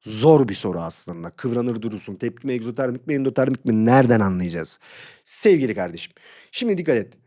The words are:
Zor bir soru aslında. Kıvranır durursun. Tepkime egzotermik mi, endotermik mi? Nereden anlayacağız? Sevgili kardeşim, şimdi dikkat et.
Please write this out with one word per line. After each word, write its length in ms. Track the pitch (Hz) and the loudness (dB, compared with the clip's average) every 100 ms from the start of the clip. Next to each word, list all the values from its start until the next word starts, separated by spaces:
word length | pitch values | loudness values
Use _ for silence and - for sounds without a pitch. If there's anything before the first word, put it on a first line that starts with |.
Zor 480 | - 107 135 156 123 | -10 0 6 6 4
bir 60 | |
soru 260 | 98 101 87 | -2 -6 -6
aslında. 500 | 82 - - 85 85 | -8 -10 -14 -12 -14
Kıvranır 520 | - 135 120 120 113 | -10 -6 -4 -4 -4
durursun. 320 | 113 104 - | -6 -10 -12
Tepkime 380 | 95 120 117 135 | -8 -8 -8 -8
egzotermik 540 | 127 113 110 131 123 - | -6 -6 -6 -6 -6 -6
mi, 80 | |
endotermik 500 | 143 135 127 135 131 | -2 -2 0 0 0
mi? 200 | - 110 | 0 2
Nereden 360 | 113 127 127 117 | 6 6 6 4
anlayacağız? 580 | 98 92 90 82 80 - - - - - | 2 0 -4 -6 -8 -14 -20 -20 -20 -20
Sevgili 500 | - - 220 175 127 | -14 0 4 4 2
kardeşim, 380 | 101 90 85 - _ - - _ | -2 -6 -8 -16 _ -20 -20 _
şimdi 260 | - 240 190 | -6 -2 -2
dikkat 180 | 156 123 | 0 0
et. 160 | 95 _ | 0 _